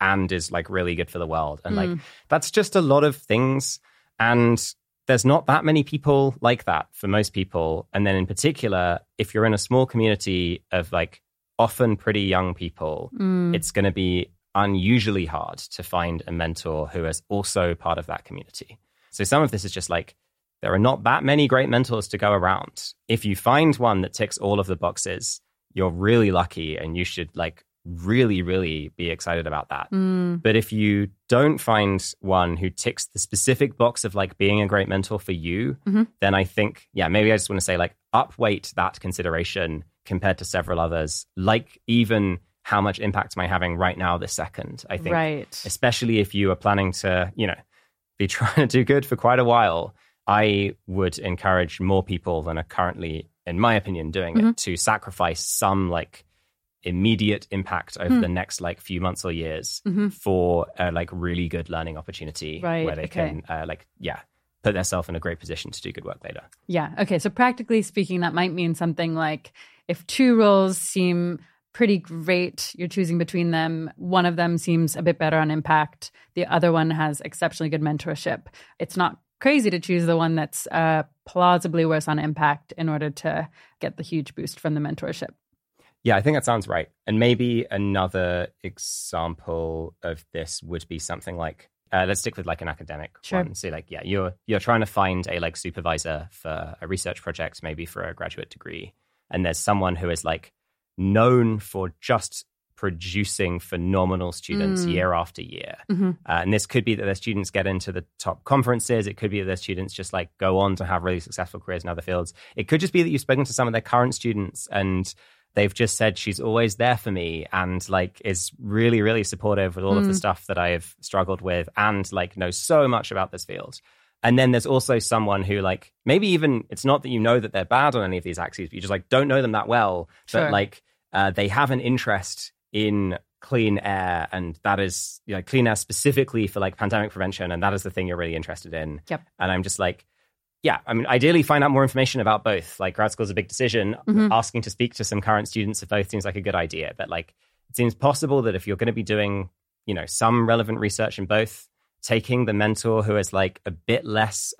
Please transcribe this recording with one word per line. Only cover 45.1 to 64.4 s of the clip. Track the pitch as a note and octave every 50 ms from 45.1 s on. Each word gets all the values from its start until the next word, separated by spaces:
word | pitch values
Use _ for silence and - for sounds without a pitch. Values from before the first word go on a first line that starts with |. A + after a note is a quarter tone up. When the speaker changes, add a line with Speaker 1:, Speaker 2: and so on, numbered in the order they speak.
| E3+
Speaker 2:
Right. | E3 D#3+ D#3 D3+ C#3 - - - - -
Speaker 1:
especially | G2 - - - B2 A#2 - B2 A2+ A2+ G#2+
if | G2+ - -
you | G2+ G2+ F#2+
are | F#2
planning | - - G#2 G2+ G2 G2 F#2
to, | F2+ - - F#2+ F2+ F2+ F2+ F#2+ -
you | - G#2+
know, | F#2 - - - _ _ _ _ _ _ _ _ _ _ -
be | G2+ F#2
<laughs> | - -
trying | A#2 - -
to | D#3 C#3+
do | A#2 - C3 A2
good | - C#3 C#3 C3
for | - B2
quite | - - A#2+ B2 B2+
a | B2
while, | A#2 A#2 A#2 A2 F#2 E2 E2+ F2 - - _ _ _ _ _ -
I | G2 G2+ G#2+ G#2+ G#2+ G2+ G2 G2+ G2 - _ _
would | - F#2 G2 F#2+ F2+ - -
encourage | - F#2+ F2+ F2 - G2 F#2 F2+ F2+ D#2 - -
more | F#2 F#2+ F#2+ F#2+
people | F#2 - F#2 E2+ - F#2 E2+ D#2+
than | D2+ E2 D#2+
are | D#2+ D#2+
currently, | - - - F2+ F2 - - F2+ D#2+ D#2 D#2+ - - _ _ -
in | F2 E2+ F2+
my | A#2 A#2 A2+
opinion, | G2+ - G2+ F#2 E2 D#2 D#2
doing | D#2+ F#2+ F2+ E2+ E2+
Speaker 2:
Mm-hmm. | A3+ G#3+ A3+
Speaker 1:
it | A3+ -
to | - G2 F2 E2+
sacrifice | - - G#2+ G#2 - G#2+ - - F2+ E2+ D#2+ - -
some, | - - - A2 G2 G2 G2 F#2+ F2
like, | E2+ E2 - - _ - _ _ _ _ _ _ _ _ _ _ _ _
immediate | - F2+ F2 F2+ G2 A2+ A2+ F#2+ G#2+ G#2 G#2 - - -
impact | G2 G2 F#2+ - F#2+ E2+ - - - -
over | - - C4
Speaker 2:
Hmm. | A#3+
Speaker 1:
the | F#2+ F2
next, | F2+ F2+ F#2 - - -
like, | F2 E2+ F2 -
few | - - F#2 E2+
months | F#2+ F2+ F#2 - -
or | F2+
years | E2 E2 E2 D#2+ D#2 D#2 - - - - -
Speaker 2:
Mm-hmm. | G#3 F3+ G#3 G#3 G3+
Speaker 1:
for | - - - G2+ F#2+ F#2 F2 F2 F2 E2+ E2 - - -
a, | F2+ F2
like, | E2 E2+ F2 -
really | F#2 F2 F2 F2 F2 F2 F2 E2
good | F2+ E2+ D#2+ D#2+
learning | E2 D#2+ D#2+ E2 D#2
opportunity | D2+ - - - - D#2+ D2+ D2+ - D#2 D#2 D#2 E2
Speaker 2:
Right, | F3+ E3+ E3 E3 D#3+
Speaker 1:
where | D#3+ D#3
they | D#3 D#3
Speaker 2:
okay. | D#3 - F3 E3 D3+
Speaker 1:
can, | D3 - - -
uh, | E2 D#2 D#2+
like, | E2 D#2+ - _ _ _ -
yeah, | - E2 C#2 - - _ _ _